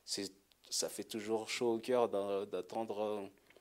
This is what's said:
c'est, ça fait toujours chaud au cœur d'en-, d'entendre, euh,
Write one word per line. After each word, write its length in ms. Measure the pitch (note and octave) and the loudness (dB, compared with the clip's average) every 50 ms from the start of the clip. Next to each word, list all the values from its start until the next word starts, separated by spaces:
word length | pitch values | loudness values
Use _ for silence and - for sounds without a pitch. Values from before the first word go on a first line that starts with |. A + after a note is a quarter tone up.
| _ | _
c'est, 280 | - - - G3+ - - - _ _ _ _ - - | -6 -4 -4 -4 -6 -8 -14 _ _ _ _ -10 -4
ça 200 | - - - E2 | -2 -2 -2 -2
fait 160 | - - G2+ | -4 -6 -8
toujours 440 | - - A2+ G2+ G#2+ A2+ A2 A2 - | -6 -6 -6 0 0 0 0 0 -2
chaud 260 | - - B2 A#2+ A2+ | -2 2 2 2 2
au 40 | A2+ | 2
cœur 280 | A2+ B2 B2 B2 A#2+ G#2 | 2 4 4 6 6 4
d'en-, 360 | G2 G2+ G2 G2+ G2+ G2 G2+ | 4 2 2 2 0 0 0
d'entendre, 560 | G2+ F#2+ F2+ F2+ - G#2+ A2 A2+ A2 G#2 G2+ | -2 -4 -6 -6 -4 -4 -4 -4 -2 -2 -2
euh, 200 | G#2+ G#2 G#2+ G#2 G2 G2 - _ _ - - - | -2 -2 -2 -4 -6 -8 -12 _ _ -20 -20 -20